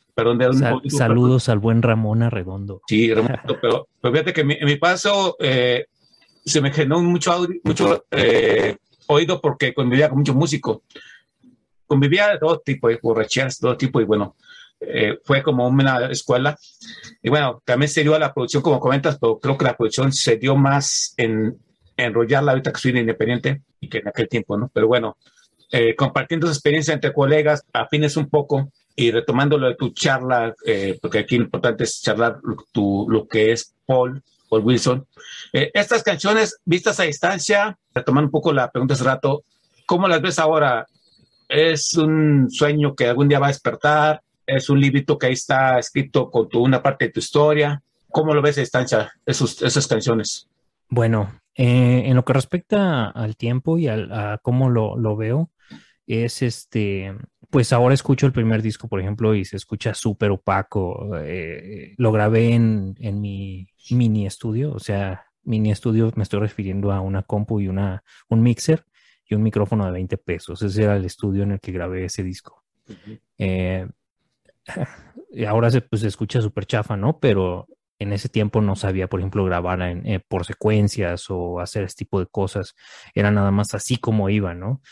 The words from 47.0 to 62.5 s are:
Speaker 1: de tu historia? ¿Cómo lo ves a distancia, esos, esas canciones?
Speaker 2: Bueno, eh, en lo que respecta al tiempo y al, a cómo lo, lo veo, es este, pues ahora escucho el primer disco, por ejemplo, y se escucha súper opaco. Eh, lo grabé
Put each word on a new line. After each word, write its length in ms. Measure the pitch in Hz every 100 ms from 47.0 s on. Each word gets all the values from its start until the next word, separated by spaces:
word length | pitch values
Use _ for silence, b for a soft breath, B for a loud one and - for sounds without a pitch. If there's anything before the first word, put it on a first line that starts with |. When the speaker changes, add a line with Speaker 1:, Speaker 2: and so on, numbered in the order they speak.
| 120
Speaker 1:
de 60 |
tu 80 | -
historia? 600 | - 147 151 151 147 143 _ _ _
¿Cómo 220 | - 156
lo 80 | 147
ves 160 | 147 143
a 40 |
distancia, 500 | 123 127 127 113 110 - -
esos, 360 | 131 127 -
esas 260 | 127 139 -
canciones? 600 | 113 123 113 104 - _ _ _ _ -
Speaker 2:
Bueno, 500 | 120 113 113 98 - _ -
eh, 480 | 123 123 123 123 120
en 100 | 127
lo 100 | 123
que 80 |
respecta 760 | 135 - 180 - 208 190 139 104
al 260 | 120 107 110
tiempo 420 | 117 127 160 165
y 100 | 147
al, 240 | 110 95
a 280 | 107 104 107
cómo 260 | - 123 131
lo, 280 | 120 107 113
lo 180 | 110 107
veo, 340 | 110 135 165 _ B B B B -
es 360 | 113 117 -
este, 760 | 123 - - 113 101 98 95 98 - _ -
pues 240 | 143 117
ahora 200 | 120 123
escucho 320 | 135 - 131 139
el 60 |
primer 300 | 127 110 110
disco, 260 | 110 - 113
por 120 | 98
ejemplo, 340 | 95 104 110 104
y 100 | 92
se 120 | 98
escucha 360 | - 107 113
súper 380 | 95 113 104 104
opaco. 880 | 98 - 98 - 104 90 - 104 85
Eh, 800 | 76 90 80 - 92 104 - -
lo 140 | 117
grabé 420 | 107 107 110 117